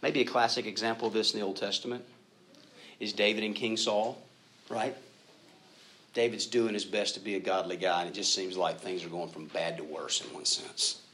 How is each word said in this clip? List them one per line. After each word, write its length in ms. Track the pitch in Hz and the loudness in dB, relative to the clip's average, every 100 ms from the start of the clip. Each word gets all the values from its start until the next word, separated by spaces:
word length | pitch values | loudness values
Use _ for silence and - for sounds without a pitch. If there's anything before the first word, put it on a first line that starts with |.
Maybe 200 | 135 143 | 2 4
a 40 | 117 | 4
classic 400 | 123 117 123 107 | 6 4 4 -2
example 440 | 95 113 113 113 | -2 0 0 2
of 40 | |
this 200 | 107 104 | 2 2
in 80 | 107 | 2
the 40 | 98 | -2
Old 120 | 95 | -2
Testament 480 | 101 101 127 123 - - - - - - - - - - | -2 -2 -4 -8 -10 -20 -20 -20 -20 -20 -20 -20 -20 -8
is 100 | 107 | -6
David 320 | 101 104 107 | 4 4 4
and 100 | 107 | 0
King 220 | 104 113 113 | -2 0 0
Saul, 420 | - 104 113 131 - - - - - | 2 2 0 -4 -16 -20 -20 -20 -8
right? 260 | 113 117 - - - - - - - - - - - - | -4 -2 -4 -16 -20 -20 -20 -20 -20 -20 -20 -20 -20 -8
David's 320 | - 117 107 - | 2 2 2 2
doing 280 | 123 113 | 4 4
his 120 | 104 101 | 2 0
best 300 | 107 101 - | 0 0 -2
to 40 | |
be 160 | - 98 | -2 -2
a 60 | |
godly 340 | 95 92 92 90 | 2 0 0 0
guy, 280 | 92 87 | 2 2
and 60 | 87 | 0
it 40 | |
just 200 | 90 95 | -2 0
seems 220 | - 92 92 | 0 -2 0
like 240 | 85 82 | 0 0
things 240 | 101 92 | -4 -6
are 60 | 85 | -4
going 200 | 85 82 | -6 -8
from 180 | 78 76 | -10 -6
bad 280 | 82 82 85 | -2 -2 -4
to 60 | |
worse 380 | 78 78 - - | -8 -8 -2 -2
in 120 | 62 | -4
one 120 | - - | -4 -2
sense. 560 | - - - - - - | -2 -4 -2 -2 -2 -14